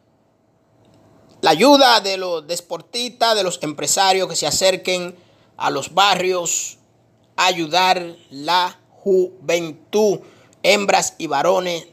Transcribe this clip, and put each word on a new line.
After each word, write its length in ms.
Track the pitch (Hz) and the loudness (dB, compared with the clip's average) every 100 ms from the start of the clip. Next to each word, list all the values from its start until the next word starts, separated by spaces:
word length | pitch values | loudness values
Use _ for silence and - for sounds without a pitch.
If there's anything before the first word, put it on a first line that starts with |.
| _ _ _ _ _ _ _ _ _ _ _ _ _ _ | _ _ _ _ _ _ _ _ _ _ _ _ _ _
la 100 | 160 | 0
ayuda 500 | 156 262 277 262 226 | 4 6 6 6 4
de 160 | 196 190 | 0 -6
los 300 | 180 165 151 | -6 -6 -8
deportistas, 880 | 170 - 165 - 233 247 247 226 | -10 -10 -14 -12 -10 -8 -2 0
de 80 | 220 | 0
los 160 | 185 170 | -2 -4
empresarios 640 | 151 147 147 196 190 190 175 | -8 -6 -4 0 2 2 -2
que 80 | 165 | -4
se 100 | 151 | -4
acerquen 680 | - 190 180 185 180 175 - _ _ _ - | 0 0 0 -2 -4 -6 -14 _ _ _ -6
a 140 | 143 | -4
los 240 | 143 135 | -4 -4
barrios, 840 | 180 202 180 185 180 165 - - - _ _ _ _ _ - | 2 2 2 0 -2 -2 -6 -6 -14 _ _ _ _ _ -2
ayudar 800 | 180 175 156 170 185 180 170 170 - | 0 0 -2 0 2 0 -4 -16 -20
la 480 | 139 151 180 180 - _ | -10 -2 0 -2 -8 _
juventud, 1300 | _ 202 185 180 - 143 175 165 151 - 208 214 170 - - _ _ | _ 0 0 0 -4 -4 -2 -2 -12 -4 0 2 0 -6 -20 _ _
hembras 520 | - 208 196 185 170 - | 2 2 2 0 -2 -8
y 80 | 160 | -6
varones 600 | 143 160 185 180 170 160 | -2 0 0 -2 -6 -10